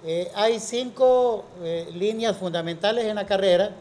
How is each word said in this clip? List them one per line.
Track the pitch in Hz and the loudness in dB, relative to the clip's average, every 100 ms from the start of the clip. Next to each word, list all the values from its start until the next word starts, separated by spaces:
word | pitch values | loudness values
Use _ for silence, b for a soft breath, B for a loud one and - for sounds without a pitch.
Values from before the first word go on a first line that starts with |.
| 160 | -2
Eh, | 170 180 202 | -4 -4 0
hay | 220 226 | 0 0
cinco, | - 240 254 - 262 254 247 220 - 180 | -4 -6 -6 2 4 6 4 0 -8 -10
eh, | 170 170 170 | -6 -6 -6
líneas | 170 202 220 226 196 | -4 -4 0 -2 -2
fundamentales | 185 170 165 165 208 226 220 | -4 -4 -4 -2 0 0 -2
en | 214 | -4
la | 196 | 0
carrera | 196 196 175 208 - | 2 4 4 2 -4